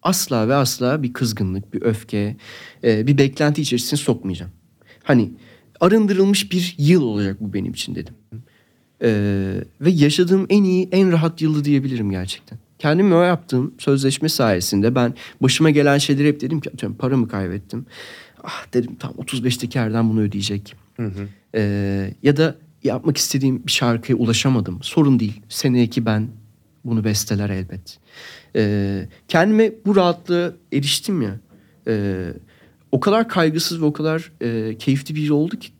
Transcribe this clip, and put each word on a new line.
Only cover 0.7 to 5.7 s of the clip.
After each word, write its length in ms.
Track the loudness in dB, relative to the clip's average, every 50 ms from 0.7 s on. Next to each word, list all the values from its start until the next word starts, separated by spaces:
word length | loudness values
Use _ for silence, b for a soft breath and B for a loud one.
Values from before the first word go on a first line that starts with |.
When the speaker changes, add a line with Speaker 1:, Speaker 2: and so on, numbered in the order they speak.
| -2 -2 -2 -2 0 0 -2
Speaker 1:
bir 100 | -4 -4
kızgınlık, 600 | -2 -4 -4 -2 -2 -4 -2 -4 -6 -8 -8 -8
bir 80 | -2
öfke, 540 | -2 0 -2 -2 -6 -6 -4 -2 -2 -2 -4 B B B B B B B B B 0
e, 240 | 2 2 2 2 2
bir 100 | 4 4
beklenti 440 | 2 0 2 0 0 0 0 0
içerisine 360 | -2 -2 -2 -2 -2 -2 -4 -4
sokmayacağım. 520 | 0 -2 -2 -2 -2 -8 -8 -8 -10 -14 -16 _ _ _ _ _ b b b b b
Hani 280 | 2 2 4 4 2 B B B B B B B B